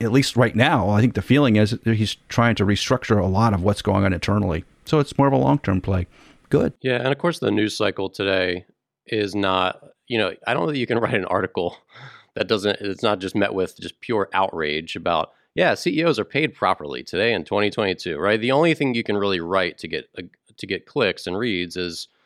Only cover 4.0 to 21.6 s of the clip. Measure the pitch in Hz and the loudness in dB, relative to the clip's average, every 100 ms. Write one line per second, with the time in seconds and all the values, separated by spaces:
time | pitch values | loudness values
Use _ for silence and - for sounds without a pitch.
4 | 98 87 - 104 92 80 - _ - 156 | 2 0 0 0 0 -2 -6 _ -2 0
5 | 143 - 139 135 135 147 - 95 92 95 | 0 2 2 2 2 0 0 -2 0 -2
6 | 85 _ - _ - - 165 - 131 123 | -2 _ -20 _ -2 0 0 -2 -4 -2
7 | 127 139 175 160 110 104 104 - 104 95 | 0 -2 -2 -2 0 2 0 0 -2 -2
8 | 95 - 98 95 92 90 - _ _ _ | -6 -2 0 0 0 -2 -8 _ _ _
9 | - 113 101 101 98 92 92 - - _ | -6 -4 -2 0 0 2 0 -4 -12 _
10 | - 117 98 95 - 127 165 143 117 120 | -6 -2 -2 -2 -4 -2 -2 -2 -2 0
11 | 113 110 92 90 92 - 87 - _ - | 0 -2 0 -2 -2 -4 -4 -6 _ -20
12 | 135 - _ - 98 110 101 - 101 95 | -20 -20 _ -6 -2 0 0 -2 -4 -2
13 | 113 101 95 107 101 98 90 - 87 - | -2 -2 -2 0 0 0 -4 -6 -16 -12
14 | - 110 98 95 98 85 76 76 82 92 | -6 -4 -2 0 -2 -2 -4 -4 -6 -6
15 | 80 82 - _ _ - 175 107 180 - | -2 -2 -2 _ _ 0 0 0 -2 0
16 | 170 131 101 139 151 - 95 92 73 64 | 0 0 -2 -2 -4 -2 -2 -2 -4 -10
17 | - 85 113 110 - 104 104 104 101 90 | -6 -2 0 0 -2 -2 0 0 -2 -2
18 | - 73 95 110 117 135 170 156 139 117 | -6 -2 0 0 2 2 2 2 0 -2
19 | 113 104 101 92 85 95 90 - 82 78 | -2 0 0 -2 0 0 0 -4 -8 -10
20 | - - 87 _ _ - - 95 - 147 | -10 -14 -16 _ _ -16 -8 -8 -6 -2
21 | 107 87 - 92 120 92 | 0 -2 -6 -4 -2 -2